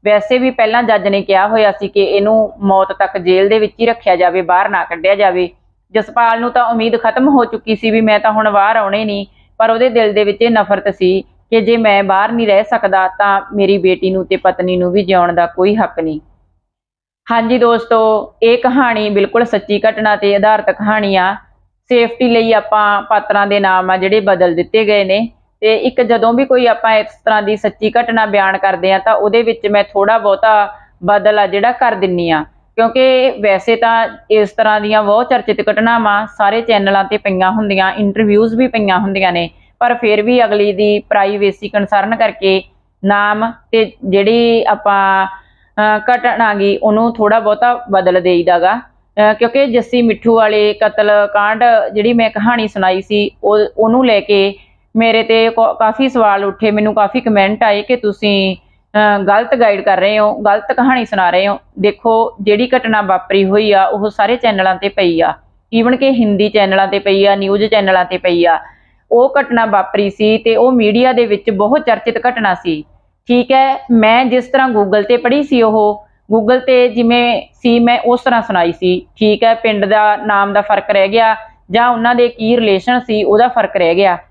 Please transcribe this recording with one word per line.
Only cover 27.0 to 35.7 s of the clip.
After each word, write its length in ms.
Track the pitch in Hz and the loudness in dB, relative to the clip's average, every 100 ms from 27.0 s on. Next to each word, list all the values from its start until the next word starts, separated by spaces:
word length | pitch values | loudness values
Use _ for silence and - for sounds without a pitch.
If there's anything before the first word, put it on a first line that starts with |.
| 214 - - | -2 -6 -2
ਤਰ੍ਹਾਂ 160 | 214 | 0
ਦੀ 140 | 208 214 | -2 -4
ਸੱਚੀ 360 | 208 - 214 233 | -4 -4 -2 -2
ਘਟਨਾ 260 | 233 226 214 | -2 -2 0
ਬਿਆਨ 320 | 202 190 190 | 0 0 0
ਕਰਦੇ 360 | 196 185 185 | -2 -2 0
ਆ 60 | 190 | 0
ਤਾਂ 140 | 190 | 0
ਉਹਦੇ 300 | 214 208 226 | 0 2 0
ਵਿੱਚ 240 | 226 226 208 | 0 -2 0
ਮੈਂ 160 | 208 | 0
ਥੋੜ੍ਹਾ 340 | 202 202 202 226 | 0 0 0 0
ਬਹੁਤਾ 560 | 208 196 220 214 202 - _ _ | 0 0 2 2 0 -6 _ _
ਬਦਲ 360 | 175 202 196 214 | 0 2 2 2
ਆ 80 | 202 | 0
ਜਿਹੜਾ 240 | 196 226 | 0 -2
ਕਰ 200 | 247 247 | 0 -2
ਦਿੰਨੀ 380 | 208 190 175 170 | 0 -2 -2 -2
ਆ, 140 | 156 151 _ _ - | -2 -4 _ _ -2
ਕਿਉਂਕਿ 560 | 226 240 262 262 262 254 | -2 2 2 2 0 0
ਵੈਸੇ 340 | 202 190 196 226 | 0 0 0 0
ਤਾਂ 320 | 226 226 226 - _ | 2 0 -2 -6 _
ਇਸ 200 | 214 202 | 0 0
ਤਰ੍ਹਾਂ 300 | - 214 214 | 0 0 0
ਦੀਆਂ 220 | 208 214 | 0 0
ਬਹੁਤ 260 | 208 214 247 | 2 0 0
ਚਰਚਿਤ 400 | 247 220 208 | -2 -2 -2
ਘਟਨਾਵਾਂ 580 | 208 | -2